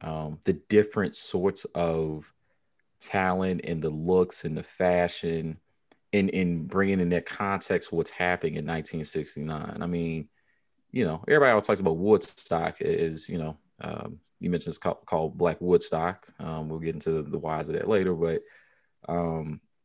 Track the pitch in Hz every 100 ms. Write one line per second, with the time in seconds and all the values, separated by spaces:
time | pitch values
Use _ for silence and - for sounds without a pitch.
0 | 80 78 78 78 - 82 - 104 104 107
1 | 90 - - 90 95 98 - 85 85 82
2 | 78 76 - _ _ _ _ _ _ -
3 | - 101 92 92 95 87 - 82 78 78
4 | 85 92 90 - 80 78 - - 90 87
5 | 87 - 82 82 80 78 _ _ _ _
6 | _ 104 95 92 87 85 78 95 98 95
7 | 87 87 - - 101 98 - 90 - 82
8 | - - 90 90 80 78 76 80 - 82
9 | 76 80 73 - 78 78 - - 85 85
10 | 82 80 73 _ _ _ _ _ _ 127
11 | 90 82 - 147 135 107 - 98 90 82
12 | 101 101 - - - 82 80 - - 85
13 | 82 80 - 85 78 76 _ - - -
14 | - 82 _ - 87 82 82 - 90 -
15 | - 82 80 - 85 78 90 87 - 80
16 | 87 92 - - 80 80 78 80 80 78
17 | 80 78 71 73 80 78 78 - - 104
18 | 92 82 82 - - - _ _ _ _
19 | - 85 85 80 76 76 _ _